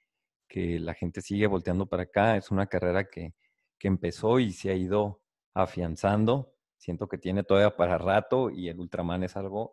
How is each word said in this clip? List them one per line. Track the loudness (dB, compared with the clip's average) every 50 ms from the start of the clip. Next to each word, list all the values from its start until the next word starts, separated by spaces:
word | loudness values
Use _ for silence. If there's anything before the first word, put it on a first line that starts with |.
| _ _ _ _ _ _ _ _ _ -10
que | -6 -4 -2 -2 -2 -2
la | -4 -6 -6
gente | -6 -6 -6 -6 -8
sigue | -8 -4 0 0 2 2
volteando | 2 0 0 0 -2 -2 -2 -2
para | -4 -4 -4
acá. | -2 0 2 4 4 4
Es | 2 0 0
una | 0 0 0 0
carrera | 0 0 0 2 2 0 -2 -4
que, | -8 -12 -12 -12 -12 _ _ _ _ _ _ _ _ -4
que | 0 0
empezó | 0 0 0 -4 -6 -2 0 2 4 4
y | 2 0
se | -2 -4 -4 -2
ha | -2
ido | -2 0 0 0 0 0 0 -4 -10 _ _ _ _ _ _ -2
afianzando. | 0 0 0 -2 -4 -4 -4 -4 -2 0 2 2 4 4 4 2 0 -2 -6 _ _ _ _ _ _
Siento | -10 -8 -8 -6 -8 -8
que | -8 -8
tiene | -6 -4 -2 -2 2
todavía | 4 6 6 6 6 4 4
para | 2 2 2 2
rato | 2 2 2 2 2 2 0 0 0 -2
y | -4 -6 -8 -8
el | -8 -10
Ultraman | -10 -8 -6 -4 -4 -2 -2 -4 -4
es | -6 -6 -8
algo, | -8 -6 -6 -8 -8 -8